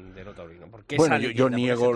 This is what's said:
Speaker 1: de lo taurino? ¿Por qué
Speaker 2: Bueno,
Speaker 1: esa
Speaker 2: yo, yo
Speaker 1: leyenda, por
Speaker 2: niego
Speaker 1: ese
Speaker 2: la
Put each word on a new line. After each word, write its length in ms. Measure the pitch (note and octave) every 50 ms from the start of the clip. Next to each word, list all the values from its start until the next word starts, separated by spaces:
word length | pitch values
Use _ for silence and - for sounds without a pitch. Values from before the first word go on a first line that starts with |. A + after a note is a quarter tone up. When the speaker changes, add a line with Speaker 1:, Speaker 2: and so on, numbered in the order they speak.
| F#2 F#2 F#2
Speaker 1:
de 100 | F#2+ F#2
lo 80 | G2+ G2+
taurino? 360 | - F2 E2 E2 F2 F2 F2+
¿Por 160 | A2 A2 G#2
qué 100 | _ C#3+
Speaker 2:
Bueno, 200 | D3 D#3+ D#3 D#3+
Speaker 1:
esa 60 | C#3+ A2+
Speaker 2:
yo, 80 | B2 A#2
yo 180 | A#2 C3 C3
Speaker 1:
leyenda, 0 |
por 100 | B2 B2
Speaker 2:
niego 140 | B2 B2+ B2
Speaker 1:
ese 100 | A#2 A#2+
Speaker 2:
la 40 | B2 A#2+